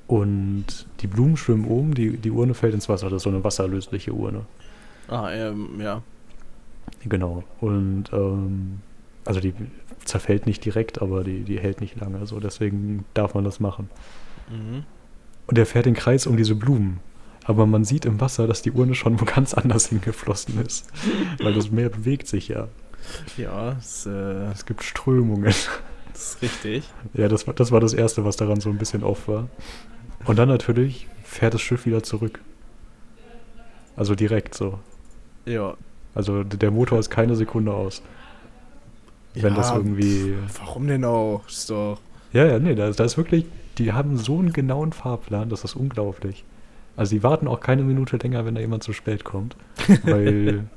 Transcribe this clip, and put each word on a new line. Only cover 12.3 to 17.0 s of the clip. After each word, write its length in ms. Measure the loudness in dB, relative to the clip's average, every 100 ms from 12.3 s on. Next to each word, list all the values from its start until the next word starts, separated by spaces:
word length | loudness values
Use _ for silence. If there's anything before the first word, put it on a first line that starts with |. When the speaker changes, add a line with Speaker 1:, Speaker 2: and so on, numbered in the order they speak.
| -6
Speaker 1:
deswegen 680 | -6 -2 -2 0 -2 -4 -4
darf 200 | 0 0
man 100 | 2
das 160 | -2 0
machen. 300 | -2 -4 -10 -12 -16 -14 -12 -12 -12
Speaker 2:
Mhm. 340 | -10 -8 -8 -10 -16 -20 -20 -20 -12 2
Speaker 1:
Und 100 | 4
er 80 | 6
fährt 200 | 6 4
den 80 | 4
Kreis 320 | 4 4 4
um 100 | 4
diese 180 | 4 2
Blumen. 440 | 4 4 2 -2